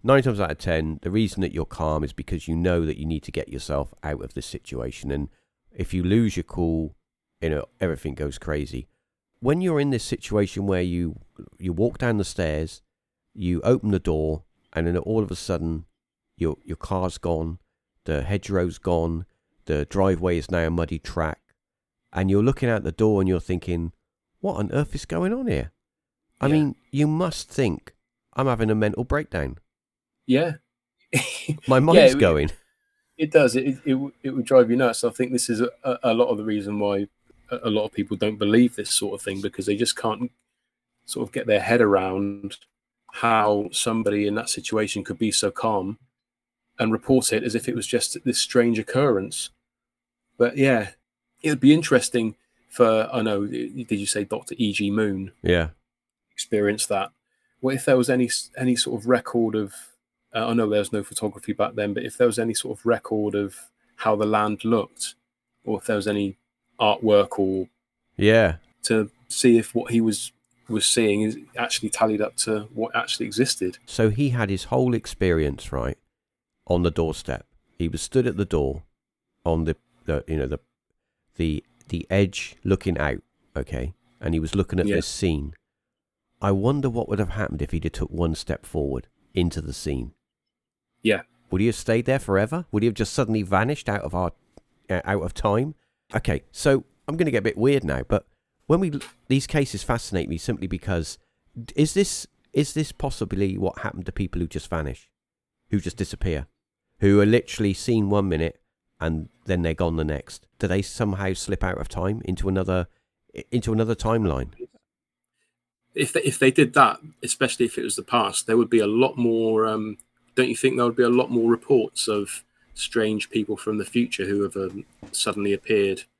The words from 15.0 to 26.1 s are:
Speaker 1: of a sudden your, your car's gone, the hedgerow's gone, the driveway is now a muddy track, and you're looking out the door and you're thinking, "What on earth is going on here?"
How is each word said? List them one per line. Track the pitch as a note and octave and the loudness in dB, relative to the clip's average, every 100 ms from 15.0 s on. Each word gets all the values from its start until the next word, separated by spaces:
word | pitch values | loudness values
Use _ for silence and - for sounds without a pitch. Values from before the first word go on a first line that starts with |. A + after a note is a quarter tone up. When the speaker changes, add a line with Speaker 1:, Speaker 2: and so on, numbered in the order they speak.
| - A2 | 0 -2
Speaker 1:
of | G#2 | -2
a | F2+ | -6
sudden | - F2 E2 D#2+ E2 _ _ _ _ _ | -4 -4 -2 -4 -8 _ _ _ _ _
your, | E2+ D2 | -4 -4
your | - E2+ | -10 -12
car's | - F#2+ F2+ - | -4 -2 -2 -4
gone, | F2+ E2 E2 F2 _ _ _ _ | -4 -2 -4 -8 _ _ _ _
the | - D2 | -4 -4
hedgerow's | D#2 G2+ - F#2+ F2+ - | -2 -4 -2 -2 -2 -4
gone, | - E2+ E2 E2 F2+ _ _ _ - | -2 0 0 -4 -8 _ _ _ -4
the | D2+ | -2
driveway | D2 G2 F#2+ F2 F2+ E2+ | -2 2 2 2 0 -2
is | D#2 | -2
now | F2 D#2+ | -2 0
a | |
muddy | E2+ D#2+ E2 | 0 -2 -6
track, | - - D#2+ - _ _ _ _ _ _ _ | -6 -4 -4 -6 _ _ _ _ _ _ _
and | - F#2+ | -2 2
you're | G2 | 4
looking | A#2 C3+ B2 | 4 2 0
out | A2 | 0
the | - | -4
door | E2 A2 G#2 | 0 2 4
and | F#2+ | 2
you're | F2+ | 0
thinking, | - F2+ - E2+ E2+ _ _ _ _ _ | 0 -6 -4 -4 -4 _ _ _ _ _
"What | G3 - | -6 -4
on | G#2 | -2
earth | C#3 D3 | -2 -4
is | D3 | -6
going | - - F#3 | -6 -4 -2
on | A#3+ B3 | -2 -2
here?" | D#2 B1 _ _ _ _ | -2 -4 _ _ _ _